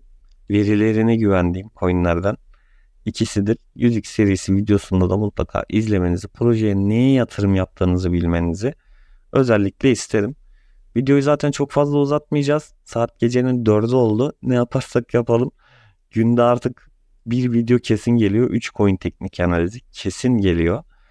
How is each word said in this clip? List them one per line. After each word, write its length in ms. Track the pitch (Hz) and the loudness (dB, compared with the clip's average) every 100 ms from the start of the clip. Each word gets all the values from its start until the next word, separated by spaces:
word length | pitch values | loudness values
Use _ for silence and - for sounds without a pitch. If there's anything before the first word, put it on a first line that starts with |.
| - - - - - | -12 -20 -20 -18 -4
verilerine 640 | 104 104 104 110 110 113 113 | 0 2 2 2 2 2 2
güvendiğim 540 | 104 95 87 92 104 - | 2 2 0 -4 -10 -4
coin'lerden 640 | 92 90 87 85 98 123 - _ _ _ _ _ 110 | -2 0 0 0 -2 -6 -12 _ _ _ _ _ -8
ikisidir. 520 | - 113 104 101 117 _ - | -4 -4 -2 -2 -2 _ -2
Yüz 220 | 120 113 | 0 0
X 120 | - | -4
serisi 460 | - 101 95 - 98 | 0 0 0 0 -2
videosunda 540 | 104 101 - 92 92 | 2 0 0 0 0
da 80 | 98 | 0
mutlaka 480 | 104 - - 101 - | -2 -6 -6 -6 -4
izlemenizi, 580 | 107 110 98 90 87 - | -2 0 0 0 -2 -6
projeye 480 | - 120 113 107 98 | -2 0 2 0 0
neye 380 | 98 113 131 | 0 2 2
yatırım 420 | 135 113 - 101 95 | 2 0 0 0 0
yaptığınızı 560 | 92 - 92 90 92 | -2 -2 0 0 0
bilmenizi 640 | 87 85 85 85 85 123 - _ - - - _ | 0 0 0 -2 -4 -6 -8 _ -20 -20 -20 _
özellikle 600 | 131 127 104 98 - 135 | 0 2 2 0 0 0
isterim. 440 | 110 - 110 110 151 - - _ _ - 117 | 0 -2 -2 -2 -6 -20 -20 _ _ -8 -4
Videoyu 260 | 135 143 | 0 2
zaten 300 | 139 143 147 | 2 0 -2
çok 200 | 143 139 | -4 -2
fazla 260 | 147 147 143 | -2 0 0
uzatmayacağız. 760 | 143 147 - 147 139 151 - _ | 0 -2 -2 -2 0 -2 -4 _
Saat 360 | - 117 117 _ | -8 -4 -4 _
gecenin 460 | 120 123 127 123 110 | -2 0 0 0 2
dördü 300 | 107 117 127 | 2 2 2
oldu. 380 | 113 110 143 - | 2 0 -2 -4
Ne 140 | 123 123 | -2 0
yaparsak 580 | 120 131 - 127 - | 0 -4 -4 -4 -2
yapalım, 380 | 120 117 117 131 - _ _ _ _ _ | -2 0 0 -2 -8 _ _ _ _ _
günde 300 | 110 113 120 | -2 2 4
artık 500 | 120 120 131 - - _ _ _ 113 | 2 2 -2 -8 -16 _ _ _ -6
bir 260 | 123 123 | -2 0
video 280 | 117 117 123 | 0 2 0
kesin 320 | - 110 120 | 2 -2 0
geliyor. 380 | 120 101 110 123 | 2 2 2 0
Üç 220 | 117 - | -2 -4
coin 220 | - 101 95 | 0 0 0
teknik 440 | 87 - 92 - | -4 -8 -10 -4
analizi 400 | 90 85 87 120 - | 0 0 -2 -6 -18
kesin 460 | - 98 - 127 120 | -10 -10 -4 -2 2
geliyor. 460 | 95 85 82 120 - _ _ | 2 2 0 -2 -8 _ _